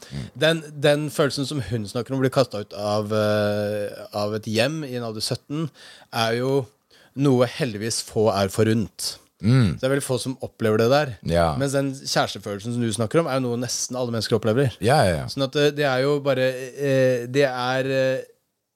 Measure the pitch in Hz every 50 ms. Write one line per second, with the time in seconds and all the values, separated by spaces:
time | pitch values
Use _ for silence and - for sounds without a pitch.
0 | - - - 71 67 101 - 123 147 156 165 165 156 151 151 147 139 151 147 147
1 | 151 147 - - 156 135 - 147 139 127 151 147 110 - 113 117 104 98 - 123
2 | 113 - 131 135 131 131 123 143 127 - - 104 104 - - 90 104 104 104 107
3 | 107 104 110 107 107 107 107 107 104 104 104 104 104 104 104 104 104 101 - 107
4 | 104 104 - 104 104 104 107 110 104 113 107 110 117 139 156 160 151 135 123 123
5 | 120 113 110 110 - - 127 - _ - 143 151 165 147 - - - - - -
6 | - - - 117 113 113 117 120 123 135 135 139 123 - _ _ _ _ _ _
7 | _ _ - 127 139 143 131 123 123 120 - - 160 127 104 101 104 117 110 -
8 | - - - 113 107 110 95 98 101 95 - - 110 110 110 117 104 82 _ -
9 | - - - - _ _ _ - - 104 123 135 120 92 69 53 - 131 139 143
10 | 135 - 131 117 - 127 135 - - 107 _ - 117 110 107 107 113 117 135 147
11 | 151 139 110 - - - 82 85 85 82 82 123 139 143 131 139 139 139 131 135
12 | 139 131 - 156 139 110 - 110 98 110 101 101 101 117 120 120 120 113 104 104
13 | 113 104 - 160 170 151 131 135 131 123 120 120 127 117 - - - - 127 123
14 | 127 120 117 113 104 - 123 107 - 113 107 127 143 123 - - - 110 135 156
15 | 127 95 85 76 65 107 - 139 139 135 - 151 147 147 147 147 147 139 131 127
16 | 131 143 147 147 135 143 135 127 127 127 127 127 131 127 120 127 143 139 135 135
17 | 131 127 127 123 120 123 127 139 143 131 127 127 123 127 131 131 131 135 135 135
18 | 131 131 131 131 123 - _ _ _ _ _ _ _ _ _